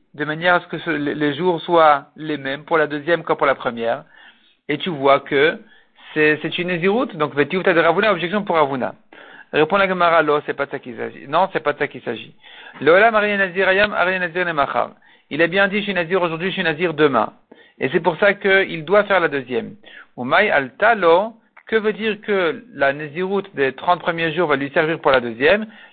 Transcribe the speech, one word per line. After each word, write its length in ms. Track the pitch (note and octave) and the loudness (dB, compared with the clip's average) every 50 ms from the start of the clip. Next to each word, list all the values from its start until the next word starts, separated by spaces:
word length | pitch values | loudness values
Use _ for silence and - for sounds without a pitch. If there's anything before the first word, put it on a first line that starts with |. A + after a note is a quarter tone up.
| _ _ - | _ _ -10
de 120 | C#3+ D3+ | -8 -6
manière 300 | D3+ D#3 D#3+ E3+ F3+ F3+ | -6 -4 -2 2 2 2
à 40 | E3+ | 2
ce 80 | E3+ | 0
que 100 | - F3 D#3 | -4 -10 -8
ce, 100 | - F3 | -4 -4
les, 260 | D3+ D3 C#3+ C#3+ - | -4 -2 -2 -4 -2
les 180 | D3+ D3+ D3 C#3 | -2 -2 -2 -2
jours 280 | C#3 F3+ F#3 E3+ D#3+ | 0 -2 -2 -2 -2
soient 460 | - F3+ F3 E3 D#3+ D3+ C#3+ C#3 C#3+ - _ | -2 0 4 4 6 6 4 2 0 -8 _
les 200 | C#3 D#3 D#3 D3+ | -12 -8 -8 -8
mêmes 280 | C#3 C3+ C3+ C#3 D3+ D3+ | -6 -6 -8 -8 -8 -4
pour 120 | - E3+ | -2 0
la 100 | D#3 D3+ | 0 2
deuxième 360 | D3 D3+ D3 C#3 E3 E3+ E3 D#3 | 0 -2 -4 -2 -2 -2 -2 0
comme 140 | - D#3 | -2 -2
pour 100 | - D#3 | 0 0
la 80 | C#3 B2+ | 0 0
première. 480 | - - C3 A#2 A#2 A2+ A2+ B2 C#3+ - _ _ - - - - _ _ _ _ _ _ | 0 -4 -6 -6 -4 -4 -4 -4 -4 -8 _ _ -20 -20 -20 -20 _ _ _ _ _ _
Et 100 | - D3 | -8 -8
tu 120 | D3 - F#3+ | -6 -6 -6
vois 320 | D#3 C#3 C3+ C#3 C#3 C#3 | -4 0 4 4 4 4
que 380 | C#3 - D3 C#3 D3 E3 A3+ A3 - - - - _ _ _ _ - - - | 2 0 2 2 4 2 2 -2 -8 -20 -20 -20 _ _ _ _ -20 -6 0
c'est, 260 | D#3 D3+ D3+ D3+ D3 | 2 2 4 2 2
c'est 160 | E3+ D#3+ - | -2 -4 -6
une 100 | F3+ F3 | -6 -4
Nézirut, 400 | F3+ F#3 E3 F3 G3 G3+ B3 C4+ - - | -4 -2 0 0 0 0 0 -2 -4 -4
donc 200 | D#3 D3+ C#3 C3 | -4 -4 -2 0
Vetiuta 380 | C#3+ C#3+ C#3+ F3+ F#3+ E3+ F#3+ E3+ | 0 0 0 -2 0 0 2 2
de 60 | E3 | 4
Ravuna, 320 | D#3 E3+ D#3+ F#3+ G#3+ G#3+ | 4 4 2 2 2 0
objection 320 | F#3+ D#3+ E3+ E3+ G3+ G#3 G3+ | 0 0 -2 -4 -4 -4 -2
pour 140 | G3+ E3+ | 0 0
Ravuna. 380 | D#3+ D3 C3+ C#3 B2+ A2 F#2+ - - _ _ - - - - - - - _ - | 2 2 2 0 -4 -4 -6 -8 -12 _ _ -20 -20 -20 -20 -20 -20 -12 _ 0
Répond 240 | D3 D#3 D#3 G3+ | 2 2 4 2
la 100 | G3 G3 | 2 2
Gemara, « 340 | F#3 F#3 F3+ F3 E3+ E3 E3 D#3 | 0 2 2 2 4 4 4 4
Lo, 180 | D3+ D3 D3 - | 2 0 0 -2
c'est 80 | - C3+ | -4 -6
pas 120 | C#3+ C#3 | -6 -6
de 60 | - | -6
ça 80 | C#3+ C3 | -8 -10
qu'il 180 | - B2 A2+ | -12 -12 -12
s'agit. » 300 | A2+ A#2 A2+ - - - | -10 -10 -10 -10 -14 -8
Non, 220 | C#3 D3 E3+ F#3+ F#3 - | -4 -2 -2 0 -2 -2
c'est 100 | D#3+ - | -4 -4
pas 100 | D3 C#3+ | -4 -4
de 60 | - | -2
ça 80 | D3 | -4
qu'il 140 | C3+ - B2 | -6 -8 -8
s'agit. 340 | - B2 A2+ G#2+ - - - _ - - - - - - - - | -10 -10 -10 -10 -12 -16 -20 _ -20 -20 -20 -20 -20 -20 -14 -2
Le 100 | C3 D3 | 2 4
Olam, 240 | E3+ F#3+ A3 A#3 G#3+ | 6 6 6 4 4
Ari 220 | G#3+ G#3 G#3 G#3 | 2 0 0 0
Nazir 300 | G3 G3 F#3 E3+ F#3+ F#3+ | 0 -2 -2 0 0 0
Ayam, 260 | F#3 F#3 G3 G#3 G#3 - | 2 2 2 2 0 0
Ari 260 | - F3 F3+ F#3+ F#3 | 0 0 0 0 -2
Nazir 260 | F3+ E3+ D#3 F3+ F3+ | -4 -4 -4 -2 -2
Nemachar. 460 | F3 D#3+ D3 C#3 - - A#2 A2 - - _ _ _ _ _ _ - | -2 0 0 -2 0 -2 -2 -4 -4 -8 _ _ _ _ _ _ -6
Il 120 | C3+ D3+ | -2 0
a 60 | E3 | 0
bien 200 | D#3+ F3 G3 G3 | 2 2 2 2
dit, « 100 | F#3+ G3 G#3 | 2 0 -2
Je 40 | F#3+ | -2
suis 100 | G#3 F#3+ | -2 -2
Nazir 280 | F3 E3+ D#3 F#3+ F#3 | -4 -2 0 0 0
aujourd'hui, 280 | F3+ E3 E3 D#3+ F3+ F#3+ | 0 0 -2 -4 -6 -4
je 40 | D#3+ | -4
suis 100 | G3 F3+ | -2 -2
Nazir 300 | E3 D#3 D3 F3+ E3+ D#3 | -2 -2 -2 -2 -2 2
demain. » 400 | C#3+ D#3 C#3+ C3 A2 G#2+ G#2+ - _ _ _ _ - _ _ _ - | 2 2 4 4 2 0 -2 -4 _ _ _ _ -20 _ _ _ -6
Et 100 | B2+ C#3 | -4 -2
c'est 100 | E3+ F3 | -2 -2
pour 160 | E3 F3+ D#3+ | 0 -2 0
ça 160 | - G#3 G3+ G3 | 2 2 2 2
qu'il 520 | G3 - G3 F#3+ G3 F#3 - E3+ E3 D3+ | 2 0 2 2 2 2 0 -4 -8 -4
doit 200 | D#3 G3+ G#3 G3+ | 0 2 2 2
faire 140 | G3+ G3 F3+ | 2 2 2
la 80 | E3 | 2
deuxième. 480 | D#3 C#3+ C#3 B2 B2 B2 A2+ G#2 G#2 G#2 G2+ - - - - - _ _ | 0 -2 -4 -6 -4 -4 -6 -6 -6 -10 -18 -20 -20 -20 -20 -20 _ _
Umay 320 | B2+ A#2+ C3 D#3 F#3 G#3+ G3+ | -10 -4 0 0 2 2 2
Alta 460 | - C#3+ C3+ B2 - - G3+ A3+ A#3 | 0 0 -2 -4 -4 0 0 0 2
Lo, 380 | G3+ F3 E3 E3 F3+ G#3 A#3 A3 _ _ _ _ _ _ | 2 4 4 4 4 2 -2 -6 _ _ _ _ _ _
que 80 | - A3 | -4 -2
veut 180 | A3 G#3 A3 G#3 | -2 0 -2 -4
dire 280 | F#3+ A3 A3 G#3 G#3+ | -4 -4 -6 -6 -6
que 420 | - G#3+ G3+ F#3+ F3 D#3 C3+ - - - - | -4 -4 -2 0 0 -2 -2 -6 -10 -16 -4
la 200 | C#3 C#3 C#3 C#3 | 0 0 0 0
Nézirut 500 | D3 D#3 C#3+ C#3 F3 F#3 F#3+ G3+ G3 G3 - - | -2 -6 -10 -8 -6 -6 -4 -4 -4 -6 -6 -4
des 200 | C#3 C#3 C3 C3 | -2 -2 -2 -2
trente 260 | - - F3 F3 E3 | -2 -2 -2 0 0
premiers 320 | - F3+ E3 E3 E3 D#3+ D3 | -2 -4 -2 -2 -2 -2 0
jours 140 | F3 F3 | 0 0
va 80 | D3 C#3+ | 0 0
lui 140 | C3+ C#3 C#3 | -2 -2 -2
servir 300 | - F3+ D#3 D#3 E3 - | -2 0 0 0 -2 0
pour 120 | - D3+ | 2 2
la 80 | C3+ B2+ | 2 2
deuxième. 460 | A#2+ A#2+ A2+ A2+ C#3 D#3 G3 G#3+ G#3+ A3 - - - - | 2 -2 -2 0 2 2 2 2 0 -6 -14 -18 -20 -20